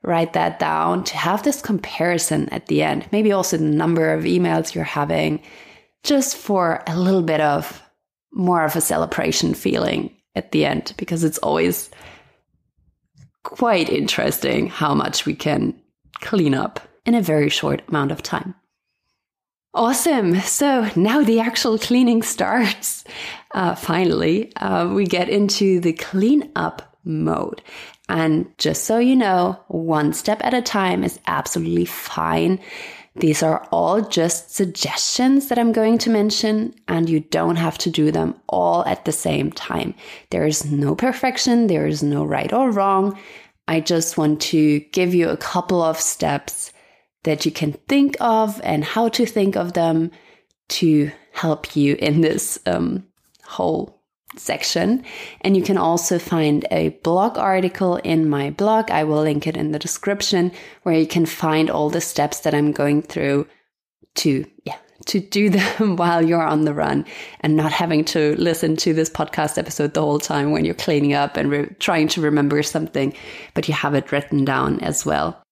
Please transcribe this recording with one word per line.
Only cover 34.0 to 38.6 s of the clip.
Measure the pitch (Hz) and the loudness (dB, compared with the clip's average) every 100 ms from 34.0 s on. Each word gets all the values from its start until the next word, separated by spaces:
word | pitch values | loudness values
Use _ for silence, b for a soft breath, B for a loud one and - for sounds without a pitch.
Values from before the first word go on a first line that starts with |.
just | 208 - 165 - - | 0 0 0 -2 -8
suggestions | - 185 - - - - - 254 277 277 | -2 -2 -2 -6 -4 -4 0 4 4 2
that | 240 | 2
I'm | 233 | 2
going | 226 220 226 | 4 4 4
to | 240 | 2
mention, | 220 208 208 220 214 226 - - | 2 2 2 0 0 -2 -8 -4
and | 170 165 | 0 2
you | 160 | 0
don't | 156 165 170 170 | 0 0 0 0
have | 165 - | -2 -2
to | 185 | -2
do | 165 151 | 2 2
them | 156 165 - - | 2 -2 -4 -4
all | 180 | 0